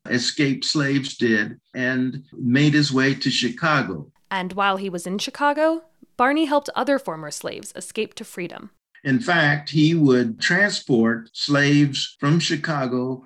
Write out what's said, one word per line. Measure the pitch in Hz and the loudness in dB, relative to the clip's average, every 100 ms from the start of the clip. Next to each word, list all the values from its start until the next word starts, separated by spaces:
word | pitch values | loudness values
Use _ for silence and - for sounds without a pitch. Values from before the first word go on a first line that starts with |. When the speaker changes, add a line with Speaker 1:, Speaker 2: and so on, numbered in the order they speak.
| - | -4
Speaker 1:
escaped | 123 - - 139 131 | -2 -2 0 0 0
slaves | - 156 139 139 135 - | -2 0 0 0 -2 -2
did, | 120 110 107 - _ | 0 2 0 -8 _
and | 127 127 127 127 135 - | -6 -2 0 -2 -6 -14
made | - 123 131 151 147 | -6 0 4 4 4
his | 143 | 2
way | 131 135 127 | 2 2 0
to | 135 | -2
Chicago. | 123 123 120 165 147 98 82 73 _ _ | -2 -2 -2 0 0 -2 -6 -12 _ _
Speaker 2:
And | 190 180 | -8 -6
while | 185 196 190 | -2 -2 0
he | 196 | -4
was | 175 180 | -8 -6
in | 196 | -6
Chicago, | - - 294 294 320 330 - _ - - | -6 -2 -2 2 0 0 -6 _ -20 -2
Barney | 247 294 311 | 0 2 2
helped | 294 294 - | 0 0 -4
other | 208 269 | 0 -2
former | - 160 151 | -2 -10 -10
slaves | - - - - - | -10 -10 -10 -14 -14
escape | - - 220 | -12 -8 -8
to | - | -10
freedom. | 220 - 175 - - _ _ _ | -16 -12 -12 -12 -18 _ _ _
Speaker 1:
In | 139 127 | -2 0
fact, | 135 170 147 143 - | 2 2 2 0 0
he | 147 151 165 | 2 4 6
would | 143 123 117 110 | 6 4 2 -2
transport | - 175 202 - - 120 113 113 - | 0 2 2 0 0 2 2 0 -6
slaves | - - 143 143 147 143 131 - - | -8 -2 2 4 4 4 0 -8 -4
from | 143 165 | 2 2
Chicago | - 156 160 147 127 123 127 127 | 2 -2 -2 -4 -2 -2 -4 -6